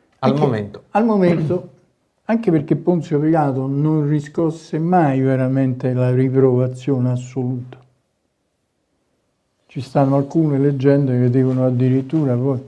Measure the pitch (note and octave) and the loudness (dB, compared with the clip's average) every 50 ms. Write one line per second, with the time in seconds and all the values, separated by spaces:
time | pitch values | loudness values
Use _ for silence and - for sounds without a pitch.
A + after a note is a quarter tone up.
0 | _ _ _ - - C3 C#3 D3 D3+ C#3 A2+ G#2+ G2+ G2+ - - - _ - G#3 | _ _ _ -2 0 0 2 2 0 0 0 -2 -6 -8 -12 -18 -18 _ -2 -2
1 | A3+ A3+ G#3+ G3+ F3+ F3 E3+ D#3 D#3 C#3+ F3 F3+ - - - _ _ _ _ _ | 0 2 2 2 2 2 2 0 0 -2 -4 -4 -6 -10 -20 _ _ _ _ _
2 | _ _ _ _ _ - A3+ A3+ A3+ F#3 E3 D#3 C#3+ - E3 - - F3+ F3+ E3+ | _ _ _ _ _ -4 -2 -2 0 2 0 0 0 0 -2 -2 0 -2 -2 -2
3 | D3 - D3+ C#3+ D3+ D#3 E3 D#3+ D3 C#3 B2+ C3+ C3 C3+ C#3 C#3 D3 D#3 D#3 D#3 | -2 -2 -2 -2 0 2 2 2 2 0 0 -2 -4 -2 -2 -2 0 0 0 0
4 | D3 C#3+ D3+ D3+ D3 - - F#3 E3 D#3 D#3 D#3+ - - - D#3 D#3+ E3+ F#3 F3+ | 0 0 -2 -2 -4 -4 -4 -2 -2 -2 -4 -6 -12 -8 -6 -4 -2 0 2 2
5 | D#3+ C#3+ C3 C3+ C3 C3+ C3+ B2+ C3 B2+ C3+ C3+ C3+ C3 B2 B2+ - B2+ B2+ B2+ | 2 2 2 0 0 0 0 0 0 0 0 0 0 0 -2 -2 -4 -2 0 0
6 | B2+ B2+ B2+ B2+ C3 C3 C3 C3+ C3 C3 B2 B2 B2+ B2+ B2+ - - D3 C#3 B2+ | 0 0 2 2 0 2 2 4 4 4 4 2 0 -2 -4 -6 -4 -2 -2 0
7 | B2 B2+ B2 B2 B2 - - C3+ B2 B2 C3 B2 B2 - - - - _ _ _ | 0 -2 -2 -4 -6 -8 -8 -6 -4 -4 -6 -6 -10 -14 -18 -20 -20 _ _ _
8 | _ _ _ _ _ _ _ _ _ _ _ _ _ _ _ _ _ _ _ _ | _ _ _ _ _ _ _ _ _ _ _ _ _ _ _ _ _ _ _ _
9 | _ _ _ _ _ _ _ _ _ _ _ _ _ _ - C#3+ B2 - - D3 | _ _ _ _ _ _ _ _ _ _ _ _ _ _ -12 -12 -10 -4 0 0
10 | C#3 C3+ C#3 C#3 C#3 C#3+ - E3 D#3+ D3+ C#3+ C3+ C#3 C#3+ C#3+ C3 C3 C#3+ C#3 C#3+ | 2 2 2 0 0 0 0 0 0 2 2 2 2 0 0 2 2 2 4 4
11 | C#3+ C3 B2 B2 B2 B2 B2 C3+ C3 C3 B2+ B2+ C3 C3 B2+ A#2+ B2+ B2+ B2+ C3+ | 2 0 0 2 2 2 2 2 2 2 0 0 0 0 2 2 2 2 2 0
12 | C3 C3+ D#3+ D#3+ D3 C3 A#2+ A#2+ B2+ C#3 C3+ A#2+ - | -2 -2 -2 -2 0 0 0 0 0 -2 -2 -4 -6